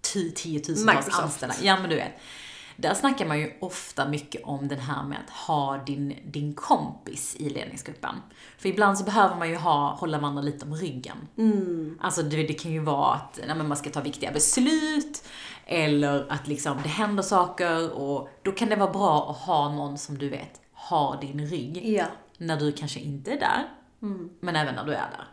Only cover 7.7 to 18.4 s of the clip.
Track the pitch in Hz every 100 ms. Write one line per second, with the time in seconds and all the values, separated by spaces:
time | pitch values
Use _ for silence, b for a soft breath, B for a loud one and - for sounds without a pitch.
7.7 | - - - - - - B B B 190
8.7 | 190 202 196 196 214 190 175 165 165 170
9.7 | 147 143 - 160 156 143 143 143 143 143
10.7 | 156 180 127 - - 147 - 220 208 185
11.7 | 170 156 165 185 170 151 156 156 - 170
12.7 | 160 151 139 139 139 - - 127 160 151
13.7 | 143 147 151 143 - - 147 - - 254
14.7 | 320 311 302 302 - B B B B -
15.7 | 170 156 147 143 143 139 135 147 143 160
16.7 | 143 147 160 214 202 190 196 175 - 175
17.7 | 165 165 - 139 180 - -